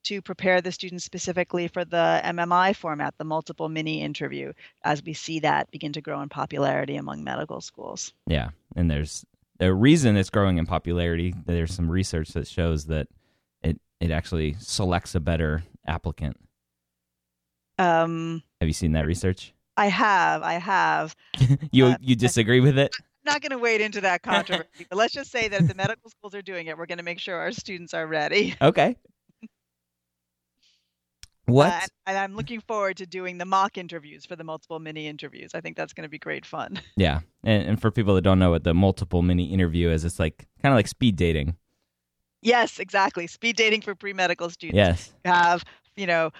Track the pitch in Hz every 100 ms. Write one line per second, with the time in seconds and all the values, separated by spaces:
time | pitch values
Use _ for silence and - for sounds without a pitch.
0 | - 202 185 180 185 180 180 - 185 175
1 | - 180 - 180 175 175 175 180 170 170
2 | 165 165 - 170 170 175 190 - 170 147
3 | 143 - 156 156 - 165 160 160 156 156
4 | 151 147 139 139 135 - - _ 156 151
5 | 165 151 - 160 147 143 135 147 151 147
6 | 143 147 143 143 135 147 139 139 139 147
7 | - - - 123 151 - - - 85 -
8 | - _ - 78 58 - _ - 85 73
9 | 76 - - _ _ - 92 92 131 165
10 | 123 104 92 107 98 87 82 85 85 87
11 | 85 85 90 90 85 85 82 90 82 90
12 | 98 82 78 80 69 - 82 78 78 78
13 | - _ _ _ _ _ 82 - _ -
14 | 87 80 - 82 78 78 - - 92 87
15 | - 90 78 80 78 78 82 - - 80
16 | 78 - 73 - _ _ _ _ _ _
17 | _ _ _ _ _ _ _ - 180 165
18 | 165 165 165 165 - - 78 - 85 80
19 | 76 87 92 92 - _ _ - 208 185
20 | 220 190 160 156 165 170 180 185 160 156
21 | 160 - - - 127 135 156 127 127 127
22 | 127 117 120 120 107 127 135 135 139 -
23 | _ _ 294 294 285 262 233 220 214 208
24 | 190 175 233 202 - 175 - - 175 185
25 | 233 285 277 247 220 196 170 190 196 226
26 | 226 _ 208 202 190 180 160 156 170 175
27 | 175 175 - 170 190 240 - 180 175 165
28 | 160 156 - 208 185 - 143 185 170 247
29 | _ _ _ _ 220 _ _ _ _ _
30 | _ _ _ _ _ _ _ _ _ _
31 | _ _ - _ - 127 165 175 190 _
32 | 190 196 196 208 175 233 - 214 196 185
33 | 180 185 185 175 180 190 196 - 175 170
34 | 147 156 - 170 165 156 - 160 156 156
35 | 151 151 147 - - 165 165 160 160 -
36 | 156 151 - 143 - 156 120 - - -
37 | 85 71 - _ 110 104 85 107 107 120
38 | 101 95 92 95 90 82 85 85 98 -
39 | 82 87 90 87 87 95 87 82 85 80
40 | 85 - 80 - - - 139 123 101 -
41 | 123 90 85 80 73 85 _ _ _ _
42 | _ _ _ _ 226 240 226 - 190 196
43 | 190 180 170 - 233 220 220 220 208 190
44 | 202 190 175 175 170 - 165 160 92 87
45 | - _ 180 175 170 175 - - _ -
46 | 185 165 160 -